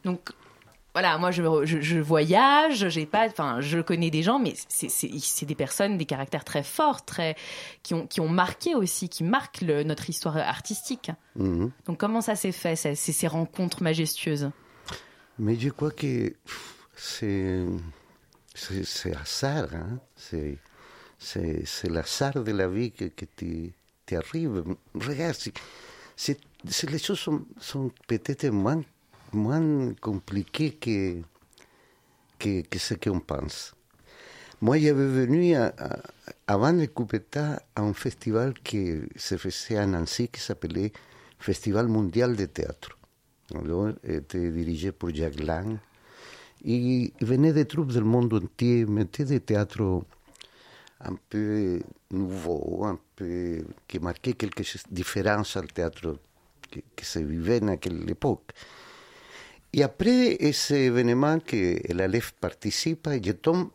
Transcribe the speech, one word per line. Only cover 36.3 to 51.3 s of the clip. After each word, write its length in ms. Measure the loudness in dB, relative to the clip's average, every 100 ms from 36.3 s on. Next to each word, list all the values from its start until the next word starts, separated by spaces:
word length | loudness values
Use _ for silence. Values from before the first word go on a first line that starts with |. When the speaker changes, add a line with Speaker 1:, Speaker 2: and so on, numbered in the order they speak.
| -8 0
Speaker 2:
avant 240 | 4 6
le 160 | 4 2
coup 180 | -2
d'État 560 | -2 -4 -4 -4 -4 -4 -8
à 80 | -2
un 100 | -2
festival 600 | 0 -4 -4 -2 0 0 -4
qui 380 | -4 -2 0 -2 -6 -8
se 200 | -6 -4
faisait 400 | -4 -6 -2 0
à 100 | 2
Nancy 420 | 0 -2 -2 -4
qui 120 | -4
s'appelait 520 | -8 -6 -4 -2 -4 -6 -20 -20 -20 -8
Festival 480 | -4 -2 0 2 2
Mondial 480 | 2 2 2 2 2
de 100 | -2
Théâtre. 500 | -2 -6 -6 -16 -20 _ _ _ _ -12
Alors, 360 | -8 -4 -2 -2 -4
était 460 | -4 -6 -4 -4 -2
dirigé 420 | -2 -2 -2 -4
par 200 | -4 -4
Jacques 280 | -2 -2 -2
Lang. 360 | -2 -2 -4 -8 -10 _ -20 -20 -20 -20 -20 _
Y 480 | -2 0 2 0 0 -2
venait 320 | 2 4 6
des 140 | 6 2
troupes 260 | 0 0
del 120 | 2
mundo 340 | 4 4 4 2
entier, 480 | 0 0 4 4 4
mettez 380 | 2 0 -2
des 160 | 0 0
théâtres 640 | 2 2 2 0 2 0 -2 _ _ -20 -20 _ -20 -20 -20 -14
un 140 | -10 -10
peu 520 | -6